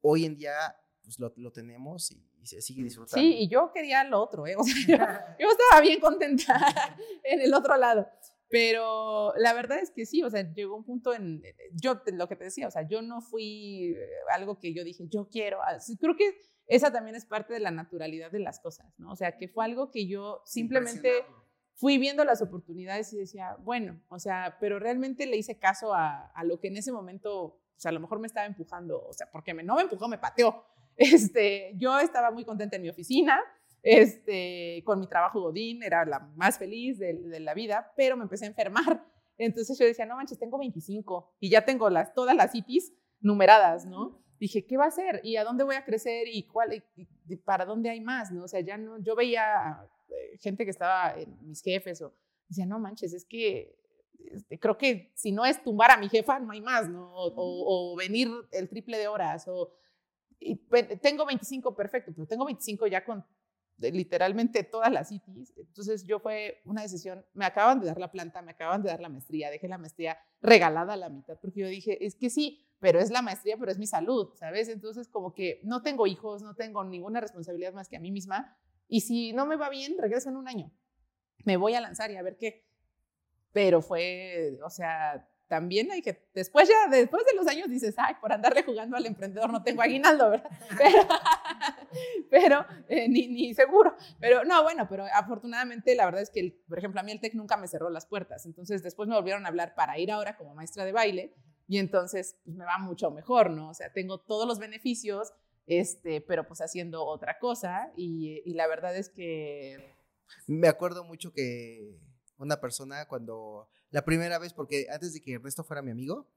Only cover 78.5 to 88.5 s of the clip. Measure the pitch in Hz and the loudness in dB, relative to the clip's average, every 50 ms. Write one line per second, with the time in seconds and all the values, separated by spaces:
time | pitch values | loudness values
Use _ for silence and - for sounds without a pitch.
78.5 | _ _ _ _ _ _ _ _ 226 220 - - 233 233 233 226 220 254 277 294 | _ _ _ _ _ _ _ _ 0 0 0 0 -4 -4 -4 -4 -4 -4 -2 -2
79.5 | 311 294 294 277 277 269 269 285 359 370 - 208 226 247 254 277 262 269 262 262 | -2 -4 -4 -6 -6 -8 -8 -8 -6 -4 -2 -2 -2 -2 -4 -6 -12 -12 -12 -10
80.5 | 247 202 160 160 _ _ _ _ _ _ _ _ _ _ _ _ _ _ - 208 | -10 -10 -12 -12 _ _ _ _ _ _ _ _ _ _ _ _ _ _ 0 0
81.5 | 190 180 202 214 233 240 233 196 175 - 220 220 202 185 180 185 180 _ 233 220 | 2 2 2 2 0 0 -4 -6 -8 -8 -8 -8 -8 -8 -10 -10 -8 _ -8 -8
82.5 | 220 _ _ _ _ _ _ _ _ _ _ _ _ _ _ _ _ _ _ _ | -8 _ _ _ _ _ _ _ _ _ _ _ _ _ _ _ _ _ _ _
83.5 | _ 202 202 185 175 165 160 - 180 165 175 180 180 180 190 185 180 170 160 147 | _ 2 4 6 6 4 2 0 -4 -2 -2 -4 -6 -8 -10 -10 -6 -6 -6 -6
84.5 | 135 127 147 160 - - 175 160 160 160 156 151 147 135 - _ _ _ _ _ | -6 -10 -14 -14 -10 -8 -6 -6 -4 -4 -4 -6 -6 -8 -14 _ _ _ _ _
85.5 | 170 160 165 180 185 208 233 359 403 359 - 220 175 _ _ _ _ 190 185 - | -4 -4 -2 0 0 0 0 0 -4 -6 -6 -6 -8 _ _ _ _ -8 -8 4
86.5 | _ 294 370 339 440 440 427 320 269 254 240 - 311 370 453 523 466 392 370 311 | _ 8 8 10 8 8 8 6 6 6 6 6 2 2 4 4 4 4 2 0
87.5 | 277 - - - 247 262 262 214 214 - 233 226 - - - 214 - 208 214 247 | 0 0 -4 -4 -6 -4 -4 -4 -2 0 -2 -2 -2 -4 -2 -2 -2 4 4 4